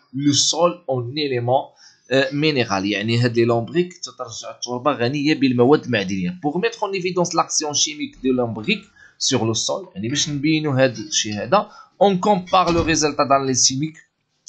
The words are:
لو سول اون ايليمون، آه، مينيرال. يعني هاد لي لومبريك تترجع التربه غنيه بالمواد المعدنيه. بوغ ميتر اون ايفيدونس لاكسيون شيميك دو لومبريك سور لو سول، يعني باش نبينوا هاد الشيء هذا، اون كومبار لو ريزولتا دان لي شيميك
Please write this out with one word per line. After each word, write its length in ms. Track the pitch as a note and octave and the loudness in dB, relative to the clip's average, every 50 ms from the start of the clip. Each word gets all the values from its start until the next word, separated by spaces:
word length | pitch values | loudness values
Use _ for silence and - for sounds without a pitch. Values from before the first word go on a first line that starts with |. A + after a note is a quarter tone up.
| _ _ | _ _
لو 200 | - C3+ C#3+ D3 | -6 0 0 2
سول 520 | C3 - - - - D3+ F3 F3 E3+ - - - | 2 2 0 0 2 2 2 0 0 -2 -6 -4
اون 300 | C3+ B2 A#2+ A#2+ C#3 D#3 | -4 -4 -4 -6 -4 -4
ايليمون، 440 | D3 C#3 B2+ A#2+ A#2+ B2 B2+ C#3+ - - _ _ - - - _ _ - | -4 -2 -2 -2 0 0 0 0 0 -4 _ _ -20 -20 -20 _ _ -2
آه، 180 | B2 C3+ C3+ C3 | 0 0 0 0
مينيرال. 540 | C#3+ C#3+ D3+ D#3 D3 C3 A2+ G#2 G2 F#2+ F#2+ | 0 0 0 2 2 0 0 0 0 0 0
يعني 320 | G2+ G2+ G2 G#2 A2+ A#2 A#2 | 0 0 0 0 0 2 2
هاد 180 | A#2+ B2+ A#2 | 2 2 2
لي 80 | A#2 A#2 | 2 4
لومبريك 540 | A#2 A#2 A#2 A2+ A2 C3 E3+ F3+ F3+ - - | 4 2 0 0 0 0 -2 -2 -2 -6 -12
تترجع 520 | - B2+ - - B2 A#2 A#2 - A#2+ A2 | -16 -16 -12 -12 -14 -12 -12 -14 -14 -14
التربه 420 | - - - A#2+ B2 B2 B2 D3 | -14 -12 -8 -8 -6 -2 -2 -2
غنيه 420 | C3+ A2 A#2+ A#2+ C#3+ D3+ C#3 D3+ D#3 | 0 0 0 -2 -2 0 0 0 2
بالمواد 500 | C3 C3 C3 B2 A#2+ A#2+ C3 D3+ D3+ - | 2 2 2 4 4 6 6 6 4 4
المعدنيه. 560 | A#2+ A#2+ G#2 G2 F#2 G2+ F#2+ F2+ F2 F2+ - | 0 0 0 0 -2 -2 -2 -2 -4 -4 -4
بوغ 160 | - D3 D3 F3+ | -4 -4 -2 0
ميتر 200 | A3+ A3+ - - | -2 -2 -2 -4
اون 120 | G#3+ G3 G3 | -4 -4 -4
ايفيدونس 400 | F#3+ E3+ F#3 F3 F3+ E3+ E3 D#3+ | -4 -4 -2 0 0 -2 0 0
لاكسيون 400 | E3 D#3+ - - - D#3 D3 C#3+ | -2 -2 0 -2 -4 -2 -2 -2
شيميك 420 | - - D3+ D3+ D3 C#3+ - - - B2+ | -2 -2 -2 -4 -6 -10 -10 -8 -2 0
دو 80 | C3 | 0
لومبريك 480 | B2+ B2 B2 A#2+ G#2+ A2+ G#2+ - A3 - - _ _ - - - _ - | 2 2 0 -2 -4 -4 -2 -2 -2 -2 -4 _ _ -20 -20 -20 _ -6
سور 280 | - - C3+ A2 G#2+ | -2 -2 0 2 2
لو 80 | A2+ A2+ | 0 0
سول، 340 | - - - C#3+ G3 F#3 - - | -2 -4 -4 -6 -6 -8 -12 -10
يعني 140 | F#2 G#2 A#2 | -8 -6 -4
باش 200 | C#3+ C#3 - D#3 | -2 -2 -2 -2
نبينوا 540 | D3 C#3 C3+ D#3 D#3 D#3 D3+ D3+ C3 B2+ | -4 -2 0 0 2 2 0 0 2 2
هاد 160 | C3+ C3+ A2+ A2 | 2 2 2 -4
الشيء 360 | G#2 - - - - G#2+ G#2+ | -8 -4 -4 -4 -2 -2 -4
هذا، 360 | G#2 - A#2 E3 G#3 A3 - - - - _ _ - | -6 -2 0 0 0 0 -2 -10 -20 -20 _ _ 2
اون 160 | F#3 G3+ G3 F3+ | 2 2 2 2
كومبار 520 | F3+ G#3 G#3 F3+ F3+ - F#3+ F#3 F3 E3+ | 2 2 2 0 0 2 2 2 2 2
لو 120 | E3+ E3+ | 2 2
ريزولتا 420 | D#3+ D#3 D#3+ - D#3 D3 C3+ - D3 | 2 2 2 2 0 0 0 0 2
دان 220 | B2 C#3 C#3 C3+ | 4 2 2 2
لي 80 | C3+ C3 | 0 0
شيميك 420 | B2 - - C3 C3+ D3+ D#3 D#3 - - _ _ _ _ _ _ _ _ | 2 2 0 0 0 -4 -4 -6 -12 -20 _ _ _ _ _ _ _ _